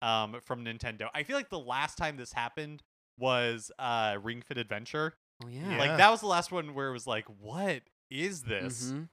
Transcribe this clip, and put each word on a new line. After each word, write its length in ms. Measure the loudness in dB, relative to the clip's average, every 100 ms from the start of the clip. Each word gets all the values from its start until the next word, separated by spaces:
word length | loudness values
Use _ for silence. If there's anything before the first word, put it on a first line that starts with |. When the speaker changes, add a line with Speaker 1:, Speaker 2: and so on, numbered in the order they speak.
Speaker 1:
um, 400 | 2 2 2 -4
from 240 | -8 -6 -6
Nintendo. 440 | -6 -6 -4 -6
I 100 | -4
feel 140 | -4 -4
like 120 | -4
the 100 | -8
last 380 | -4 -2 -2 0
time 200 | -4 -4
this 160 | -6
happened 500 | -4 -4 -6 -10 -12 -18 _ _ -2
was, 540 | 2 4 4 0 -6 -6
uh, 380 | 0 2 2 0
Ring 200 | -4 -8
Fit 160 | -2 0
Adventure. 600 | 0 -4 -4 -2 -2 -4 _ _
Speaker 2:
Oh, 60 | -12
yeah. 300 | -8 -2 2
Speaker 1:
Like, 100 | 4
Speaker 3:
Yeah. 60 | 10
Speaker 1:
that 120 | 8
was 100 | 8
the 80 | 4
last 240 | 2 2
one 220 | -4 -4
where 160 | -4 -4
it 40 |
was 140 | -4 -2
like, 200 | -4 -4
"What 540 | -12 -10 -4 -2 -2 -6 _ _
is 340 | -4 -4 -4
this?" 440 | -2 -2 -2 -4 -6
Speaker 2:
Mm-hmm. 120 | -6 -8